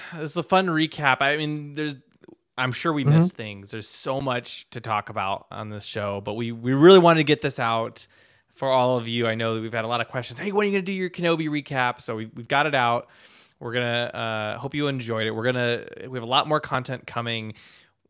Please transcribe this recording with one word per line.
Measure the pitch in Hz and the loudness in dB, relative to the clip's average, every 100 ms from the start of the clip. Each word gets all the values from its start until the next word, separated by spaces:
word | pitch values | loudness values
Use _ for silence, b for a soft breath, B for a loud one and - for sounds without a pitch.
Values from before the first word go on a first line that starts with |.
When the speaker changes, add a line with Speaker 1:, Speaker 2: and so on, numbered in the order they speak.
| B | B
Speaker 1:
this | 170 151 175 | -10 -6 -4
was | |
a | |
fun | 156 185 190 | 2 2 4
recap. | 156 156 - 143 127 | 2 0 0 2 4
I | 139 151 | 2 0
mean, | 151 151 147 143 | -2 -6 -8 -8
there's, | 151 139 _ _ - - _ - | -8 -8 _ _ -20 -20 _ -4
I'm | 127 | -2
sure | 120 170 | -2 -2
we | 147 139 | 2 6
Speaker 2:
Mm-hmm. | 160 | 6
Speaker 1:
missed | 175 | 6
things. | - 107 101 98 | 0 -12 -12 -12
There's | 113 104 | -10 -8
so | - 143 135 | -6 -4 -4
much | 139 123 120 - - | -2 -4 -6 -14 -14
to | 123 | -12
talk | 113 104 - | -4 -4 -4
about | 107 98 98 - | -6 -4 -6 -8
on | 101 107 | -12 -10
this | 104 - | -10 -8
show, | 110 104 101 | -6 -4 -4
but | 107 | -6
we, | 107 117 | -6 -6
we | 117 120 | -4 0
really | 135 165 190 | 8 10 12
wanted | 170 160 | 10 6
to | |
get | 151 147 | 4 2
this | 143 135 | 0 -2
out | 117 117 117 - - b b b b - | -2 -2 -4 -8 -18 b b b b -6
for | 135 | 0
all | 131 123 127 | 4 4 2
of | 117 | -2
you. | 120 113 | -2 0
I | 110 | 0
know | 113 113 | -2 -2
that | |
we've | 113 | -4
had | 113 113 | -4 -2
a | |
lot | 120 | -2
of | 117 | -2
questions. | 131 120 123 | -6 -8 -8
"Hey, | 196 | -4
when | 196 208 | 0 2
are | |
you | |
gonna | 196 | 0
do | 185 | -2
your | 190 180 | -4 -4
Kenobi | 175 170 165 156 | -2 0 0 0
recap?" | 147 135 135 123 - | -4 -4 -2 0 -2
So | - 113 | -6 -8
we, | 113 - | -8 -10
we've | 113 | -2
got | 143 151 | 0 2
it | 139 | 2
out. | 120 120 - b b b b - | 2 0 -4 b b b b -16
We're | 123 | -6
gonna, | 123 120 120 120 - 113 110 107 110 | -2 0 0 -2 -4 -4 -4 -4 -6
uh, | |
hope | 135 147 | -8 -4
you | 147 | -2
enjoyed | 135 117 110 110 | -4 -4 -2 -2
it. | |
We're | 110 120 | -2 -2
gonna, | 123 120 120 - - 123 | 0 0 -2 -6 -14 -12
we | 131 | -10
have | |
a | 113 | -2
lot | 135 151 | 0 2
more | 151 | 0
content | - 135 127 123 - | -2 -6 -4 -10 -8
coming. | 120 117 113 110 107 b b b b _ | -6 -4 -4 -8 -14 b b b b _